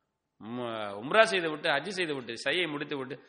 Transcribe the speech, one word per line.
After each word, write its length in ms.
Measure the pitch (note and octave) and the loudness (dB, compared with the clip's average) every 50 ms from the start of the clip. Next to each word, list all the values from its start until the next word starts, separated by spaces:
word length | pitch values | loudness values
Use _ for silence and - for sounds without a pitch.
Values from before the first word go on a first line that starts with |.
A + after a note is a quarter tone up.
| _ _ _ _ _ _ _ | _ _ _ _ _ _ _
உம், 220 | - G2 G#2+ A#2+ B2 B2 A#2 A2+ A2 G#2+ G2+ G2+ | -14 -10 -8 -6 -4 -4 -4 -4 -4 -6 -6 -6
உம்ரா 260 | G2+ A2+ C#3+ F3 G#3+ | -6 -4 4 8 8
செய்து 280 | A3 F#3+ F#3+ F#3 E3 D#3+ | 8 8 6 0 0 -2
விட்டு, 200 | D3+ D3+ D#3 E3 | -2 -2 0 2
ஹஜ் 180 | C#3+ C#3 D3 | 2 0 0
செய்து 280 | G3+ G3 F#3 F3+ D#3 D3 | -2 -2 -2 -2 -2 -2
விட்டு, 180 | C3+ A#2+ A2+ A#2 | -4 -6 -8 -8
சையை 300 | A2 - C#3 D3+ F3+ F3+ | -4 -2 0 0 2 0
முடித்து 300 | D#3+ D3 D3 D3+ D3 D3+ | 0 -2 -4 -4 -4 -4
விட்டு 180 | C#3 C3 B2+ C3 - - | -6 -6 -6 -10 -12 -16